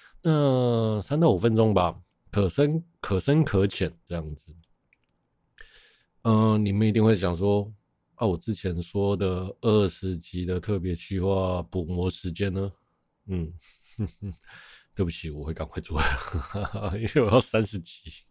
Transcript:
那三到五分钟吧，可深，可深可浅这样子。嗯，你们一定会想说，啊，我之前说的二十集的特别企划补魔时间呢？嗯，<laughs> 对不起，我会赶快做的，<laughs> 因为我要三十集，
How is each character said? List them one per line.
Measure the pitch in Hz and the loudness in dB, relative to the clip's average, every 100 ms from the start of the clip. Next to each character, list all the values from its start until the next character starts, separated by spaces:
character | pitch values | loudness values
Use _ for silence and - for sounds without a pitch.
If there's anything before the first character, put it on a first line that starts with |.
| - - 165 | -20 -6 -2
那 | 156 143 127 123 117 113 107 | 2 2 2 2 2 0 -2
三 | - 147 | -2 2
到 | 165 | 4
五 | 95 | 4
分 | 113 | 4
钟 | 110 110 | 4 4
吧， | 98 87 - - _ _ | 4 2 -2 -18 _ _
可 | - 95 | 0 0
深， | - 147 160 170 _ | 2 2 2 -4 _
可 | - 95 | -2 -2
深 | - 151 | 4 4
可 | 151 98 101 | 4 4 2
浅 | - 90 - _ | 0 -6 -6 _
这 | 85 | -8
样 | 80 73 | -8 -12
子。 | - 82 _ _ _ _ _ _ _ _ _ _ - - _ _ _ _ | -16 -20 _ _ _ _ _ _ _ _ _ _ -20 -20 _ _ _ _
嗯， | 113 110 110 107 | 2 4 4 4
你 | 104 | 2
们 | 101 110 | 2 4
一 | |
定 | 107 | 4
会 | 110 | 4
想 | 107 90 85 | 4 2 0
说， | 101 101 101 110 _ _ _ _ | 2 0 -2 -12 _ _ _ _
啊， | 113 | -2
我 | 85 | -2
之 | - | -4
前 | 104 95 85 | -6 -4 -6
说 | 85 101 101 98 | -4 -2 -2 0
的 | 95 90 92 - | -2 -2 -6 -4
二 | 117 107 98 | 2 4 2
十 | - 95 87 | -2 -6 -6
集 | - 90 90 | -8 -8 -4
的 | 90 | -4
特 | 92 101 | -2 -4
别 | 90 85 | -2 -6
企 | - 98 | -4 -2
划 | 95 95 92 90 | 0 0 0 -2
补 | 87 92 | -4 -6
魔 | 80 87 92 | -4 -2 -2
时 | - 92 | -4 -8
间 | 85 101 | -4 -4
呢？ | 95 98 - _ _ _ _ - | -2 -6 -10 _ _ _ _ -8
嗯， | 92 82 87 - - _ - 101 - | -6 -6 -10 -20 -20 _ -8 -8 -6
<laughs> | 101 85 _ - - - _ - | -12 -12 _ -20 -20 -20 _ -4
对 | |
不 | 90 | -4
起， | - 80 | -4 -10
我 | 73 | -8
会 | 73 | -8
赶 | 80 76 | -6 -8
快 | - | -8
做 | 80 78 | -6 0
的， | 71 67 - 82 - 101 98 104 104 101 | 0 0 -4 -8 -6 -8 -8 -6 -6 -4
<laughs> | |
因 | 113 - | 0 2
为 | |
我 | 110 | 4
要 | 117 | 4
三 | - 113 | 4 0
十 | 107 101 | 0 -4
集， | 82 - - - _ | -10 -18 -18 -20 _